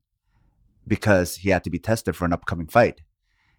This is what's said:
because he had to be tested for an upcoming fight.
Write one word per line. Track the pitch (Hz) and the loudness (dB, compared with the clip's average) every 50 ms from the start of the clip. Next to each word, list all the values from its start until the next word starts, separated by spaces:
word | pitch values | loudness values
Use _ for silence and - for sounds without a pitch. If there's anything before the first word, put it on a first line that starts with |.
| _ _ _ _ _ _ _ _ _ _ _ _ _ _ _ _ - | _ _ _ _ _ _ _ _ _ _ _ _ _ _ _ _ -6
because | - 107 - - 110 101 92 90 82 - | -4 -4 0 2 4 4 4 2 0 -6
he | - 90 98 | -4 -2 0
had | 92 90 - | 0 0 -2
to | 85 | -4
be | 82 87 | -8 -6
tested | - - 113 113 - 92 82 | -4 -2 -4 -2 -2 -4 -4
for | - 87 | -2 -2
an | 85 | -2
upcoming | 87 82 - - - 85 82 | -2 -4 -4 -6 -8 -8 -6
fight. | 78 - 117 117 87 - - - _ _ _ _ _ _ _ _ _ _ | 0 2 2 2 2 0 -6 -16 _ _ _ _ _ _ _ _ _ _